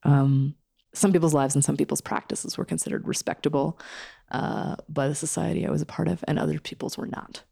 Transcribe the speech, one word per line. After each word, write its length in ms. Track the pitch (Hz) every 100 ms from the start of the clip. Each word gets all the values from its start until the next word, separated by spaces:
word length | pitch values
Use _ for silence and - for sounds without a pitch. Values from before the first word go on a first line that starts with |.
um, 520 | - 143 139 139 135 147 _ _ _
some 200 | - 202
people's 200 | 175 165
lives 220 | 151 135 135
and 80 |
some 140 | 139 143
people's 240 | 147 147
practices 560 | - 214 - - - -
were 80 | -
considered 420 | 165 - - -
respectable, 720 | - - - 147 147 147 165 - - - - _
uh, 440 | - - - - - -
by 180 | 151 135
the 80 | 147
society 500 | 160 - 165 165 165
I 40 |
was 120 | 151
a 40 | 151
part 220 | - 165
of, 160 | 175 -
and 100 | 151
other 200 | 151 151
people's 380 | - - 135 -
were 100 | -
not. 360 | - - - -